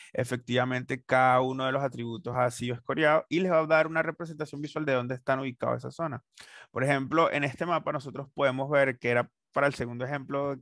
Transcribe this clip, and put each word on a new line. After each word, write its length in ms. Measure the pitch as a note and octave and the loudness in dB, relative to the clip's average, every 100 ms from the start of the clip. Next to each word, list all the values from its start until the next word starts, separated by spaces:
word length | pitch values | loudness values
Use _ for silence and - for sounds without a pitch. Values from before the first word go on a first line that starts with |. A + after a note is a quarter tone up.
| - | -8
efectivamente 880 | - B2 A#2+ - B2 B2+ B2+ B2 C3 | -4 -4 -4 -2 0 0 -2 -4 -8
cada 360 | - B2+ B2+ B2+ | 0 4 6 4
uno 240 | C3 C3 C3 | 2 -2 -2
de 60 | |
los 100 | C#3 | -2
atributos 520 | C#3 B2 A#2 A2 A#2 | -2 -4 -8 -8 -6
ha 160 | B2 B2 | 0 0
sido 240 | - B2 | -2 -6
escoriado 500 | A#2+ - C3+ D3+ D#3 - | -6 -4 0 4 2 2
y 120 | D#3+ | 0
les 120 | F#3 | 2
va 80 | D#3+ | 2
a 60 | D#3 | 4
dar 200 | D#3+ D#3+ | 4 4
una 160 | D#3+ | 0
representación 580 | D#3+ D#3+ E3+ D3+ D3 C#3+ | -2 -6 -10 -8 -8 -8
visual 220 | D3+ D#3 D3 | -8 -4 0
de 80 | |
dónde 200 | B2+ B2 | 0 0
están 240 | B2+ - C3+ | -4 -2 -2
ubicados 400 | C3+ B2 A#2+ A#2+ | -2 -4 -2 -2
esa 120 | B2+ | -6
zona. 320 | - D#3+ A#2+ - - - - - | -8 -8 -8 -12 -20 -20 -20 -10
Por 120 | - | -2
ejemplo, 480 | C3+ C#3 C3+ D#3+ D#3+ | 0 0 2 2 4
en 140 | D3 | 2
este 220 | C#3+ - F3 | -2 -2 -2
mapa 260 | D#3+ D3+ | -2 -2
nosotros 360 | D3 C3+ C#3 C#3 | -6 -8 -10 -10
podemos 340 | - C#3 C3 C#3 | 0 2 2 2
ver 280 | C#3+ C3+ B2 | 4 4 2
que 120 | B2 | 2
era 200 | A#2+ A#2+ _ _ | 2 0 _ _
para 140 | C#3 C#3+ | 2 2
el 60 | |
segundo 320 | C#3 A#2+ A#2+ B2+ | 2 -6 -6 -6
ejemplo 500 | C#3+ C3 C#3 C#3+ C3 | -6 -4 -4 -4 -4